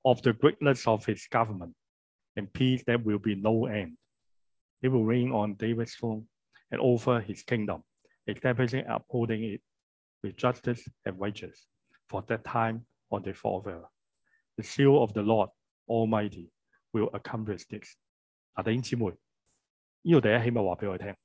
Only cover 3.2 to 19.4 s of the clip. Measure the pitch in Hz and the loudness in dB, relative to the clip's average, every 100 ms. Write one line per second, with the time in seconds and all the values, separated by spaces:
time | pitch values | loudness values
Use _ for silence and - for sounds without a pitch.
3.2 | 107 98 107 113 127 107 85 - _ _ | 0 0 0 2 0 -4 -6 -14 _ _
4.2 | _ _ _ _ _ _ 127 127 110 123 | _ _ _ _ _ _ 0 2 2 2
5.2 | 127 117 104 101 113 117 117 - 117 110 | 2 0 -2 -2 -2 -2 -4 -6 -8 -8
6.2 | 113 _ _ _ _ 123 127 120 123 117 | -12 _ _ _ _ 0 2 2 2 0
7.2 | 101 98 - 120 104 82 _ _ _ _ | -2 -12 -4 -2 -2 -6 _ _ _ _
8.2 | - 101 127 117 123 131 123 113 - 120 | -10 -4 -2 0 0 -2 -4 -6 -4 -4
9.2 | 117 110 110 101 _ _ _ _ _ _ | -2 -2 -4 -8 _ _ _ _ _ _
10.2 | 101 - 127 123 - 117 - _ - 92 | -10 -2 -2 -2 -4 -6 -8 _ -10 -6
11.2 | 101 104 - - _ _ _ _ _ 98 | -6 -6 -16 -18 _ _ _ _ _ -8
12.2 | - 113 - 120 113 113 120 _ _ 104 | -4 -6 -2 0 0 -2 -12 _ _ -6
13.2 | 95 95 110 95 104 85 87 _ _ _ | -6 -6 -6 -4 -8 -12 -16 _ _ _
14.2 | _ _ _ - - - 139 139 113 104 | _ _ _ -14 -8 4 6 6 4 0
15.2 | 104 113 92 _ _ _ - 117 110 110 | 2 2 0 _ _ _ -4 0 2 0
16.2 | 104 87 85 _ _ _ _ 110 107 101 | -2 -8 -18 _ _ _ _ -2 -2 -4
17.2 | - 110 107 92 - 104 - _ _ _ | -8 -8 -6 -8 -10 -14 -16 _ _ _
18.2 | _ _ _ - 113 120 120 123 104 - | _ _ _ -6 -2 -2 -2 -2 -2 -4
19.2 | _ _ | _ _